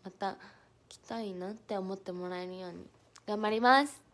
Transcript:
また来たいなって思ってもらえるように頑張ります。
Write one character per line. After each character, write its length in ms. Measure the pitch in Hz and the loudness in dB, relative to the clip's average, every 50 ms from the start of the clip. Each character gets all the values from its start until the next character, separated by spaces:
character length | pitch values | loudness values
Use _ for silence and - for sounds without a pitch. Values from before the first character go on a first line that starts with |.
| _ | _
ま 60 | 190 | -18
た 260 | - - 202 196 - - - - - - - - - _ _ _ | -8 -4 -4 -4 -4 -6 -14 -20 -20 -20 -20 -20 -20 _ _ _
来 100 | - - | -20 -20
た 220 | - - 226 233 | -12 -8 -8 -6
い 140 | 226 202 185 | -6 -6 -6
な 160 | 180 180 196 | -6 -6 -8
っ 40 | 214 | -8
て 220 | 226 - - 220 | -10 -8 -4 -4
思 180 | 196 190 185 196 | -4 -2 -4 -6
っ 20 | |
て 160 | 190 196 - | -6 -6 -8
も 160 | 180 180 180 180 | -8 -6 -6 -6
ら 120 | 180 180 | -6 -6
え 60 | 180 | -8
る 120 | 185 185 185 | -8 -10 -10
よ 100 | 185 180 | -10 -10
う 40 | |
に 140 | 170 175 - - - - - - _ - _ | -12 -12 -16 -18 -20 -20 -20 -20 _ -16 _
頑 140 | - 208 208 | -4 -2 0
張 100 | 214 214 | 0 0
り 100 | 220 226 | 2 6
ま 260 | 233 247 262 269 285 | 8 8 8 8 8
す。 160 | 294 - - - _ | 4 -4 -14 -20 _